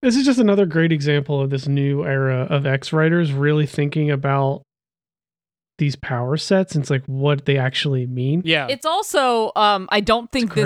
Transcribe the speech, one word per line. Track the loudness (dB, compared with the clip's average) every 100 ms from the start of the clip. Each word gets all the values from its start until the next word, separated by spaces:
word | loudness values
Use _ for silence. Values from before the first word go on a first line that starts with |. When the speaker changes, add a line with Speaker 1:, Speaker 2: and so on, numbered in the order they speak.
Speaker 1:
this | 2 2
is |
just | 2 4
another | 4 4 2
great | 2 2
example | 2 2 0 0 -2
of | -2
this | -2 -2
new | 0 0 0
era | -2 0 0 0 0
of | 0 0
X | -2 -2
writers | 0 2 2 0
really | 0 2 2 0
thinking | -2 -2 0 0
about | 0 0 0 0 -2 _ _ _ _ _ _ _ _ _ _ _ _
these | -2 -2
power | -6 -4 -2 -4
sets | 0 0 2
and | -2
it's | -2
like | -4 -4
what | -2 0 0 0
they | 0
actually | 0 -2 -2 -2 -2
mean. | -4 -2 -2
Speaker 2:
Yeah. | 0 0 0
Speaker 3:
It's | -4
also, | -2 -2 0 0 2 2 0 0
um, | 2 2 0
I | -2
don't | 2 0 0
think | -4 -2
Speaker 1:
It's |
Speaker 3:
this | 0